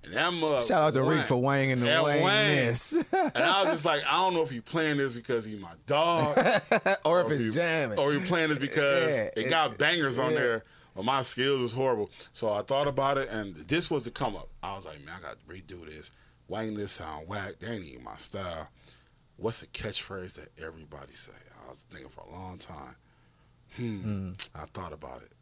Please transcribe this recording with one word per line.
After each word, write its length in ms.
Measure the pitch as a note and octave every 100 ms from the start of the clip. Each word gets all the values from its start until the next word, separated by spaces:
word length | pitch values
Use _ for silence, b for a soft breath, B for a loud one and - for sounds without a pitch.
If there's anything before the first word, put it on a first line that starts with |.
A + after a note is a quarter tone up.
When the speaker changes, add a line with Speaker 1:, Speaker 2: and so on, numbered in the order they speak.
Speaker 1:
And 100 | -
that 180 | G2+ E3
mother 280 | F3 D#3 C#3
Speaker 2:
Shout 220 | A#2+ D#3+
out 120 | D3+
to 80 | C3+
Reek 160 | C3 D#3
Speaker 1:
wang. 80 | B2+
Speaker 2:
for 100 | B2+
wanging 420 | C3 C#3 C3+ B2+
the 60 | B2
Speaker 1:
That 160 | D#3+
Speaker 2:
wang 180 | D3 D3
Speaker 1:
wang. 340 | F3+ G#3+ G#3 C#3+
Speaker 2:
this. 360 | A#2+ A#2+ -
<laughs> 200 | D#4+ -
Speaker 1:
And 240 | F#4+ D#4 -
I 180 | - F#3+
was 80 | F#3+
just 140 | E3
like, 180 | E3 D3
"I 120 | C#3 D#3
don't 180 | F#3
know 80 | F3
if 80 | D#3
he 100 | B2
playing 360 | - E3 D#3 C#3+
this 180 | C#3 A#2+
because 280 | A2+ A#2+
he 120 | A2 G#2+
my 180 | F2 E2 -
dog." 500 | D3 E3+ E3+ D3+ D3
Speaker 2:
<laughs> 680 | B3 A3 - A3+ - G3
Or 160 | D#3 F3
if 80 | F3
Speaker 1:
or 40 |
Speaker 2:
it's 120 | D3
Speaker 1:
he, 60 | A2+
Speaker 2:
jamming. 480 | B2+ E3+ D#3+ C3 G#2
Speaker 1:
or 140 | C#3+
he 60 | C#3+
playing 300 | F3+ F3 D#3
this 100 | C#3+
because 560 | C#3 - C#3+ C#3 D#3+ C3+
Speaker 2:
Yeah, 60 | G#2 -
Speaker 1:
it 100 | B2
Speaker 2:
it, 20 |
Speaker 1:
got 300 | E3 D3 G#2
bangers 400 | D3 E3+ C#3 B2
on 140 | B2+
Speaker 2:
yeah. 60 | D#3
Speaker 1:
there. 260 | B2 A2+ b b b F#2+
But 80 |
my 180 | G#2+ C3+
skills 400 | B2 - C3+ C#3
is 100 | B2
horrible. 380 | A#2+ C3 A2+ G2+ B B
So 200 | - A2
I 100 | G#2
thought 260 | G#2 C#3 C#3+
about 280 | C3 C3+ C#3
it, 120 | C3+
and 240 | A2 G2+
this 360 | D#2+ E2 D#3+ E3+
was 100 | D3
the 80 | A#2
come 240 | - B2+
up. 140 | F#2 - -
I 140 | -
was 100 | G2
like, 140 | E2 D2+ C#2+
"Man, 80 | F#2
I 40 |
got 140 | D#2+ G#1+
to 80 | D2
redo 400 | F#2 E2 F2+ D#2+
this. 240 | D2+ C#2+ b b b -
Wang 260 | G2 A2
this 160 | G#2 G2+
sound 380 | - E2 D2+ D#2+
whack. 320 | G2+ G2 -
That 100 | A2
ain't 140 | A2+
even 180 | D#2+ B1
my 140 | A#1 G#1+
style. 520 | - G2 F#2 D#2+ D#2 b b b b b b -
What's 260 | A2+ A#2
a 60 | -
catchphrase 640 | - A2 - - G2 F#2
that 140 | - D#2 -
everybody 520 | D#2+ E2 D2+ D2 C2+
say?" 180 | - - G1+ - -
I 60 | B1
was 160 | B1+ -
thinking 180 | D#2+ C2
for 140 | - G1+
a 40 |
long 260 | F2+ F#2 F2
time. 380 | - D#2 C2 B1 b b b b b b _ -
Hmm. 540 | A#2+ G#2 G#2+ G2+ F#2
Speaker 2:
Mm. 160 | F#2+ - -
Speaker 1:
I 80 | D2
thought 180 | - F2
about 300 | D2+ C2 B1+
it. 80 | G1+ _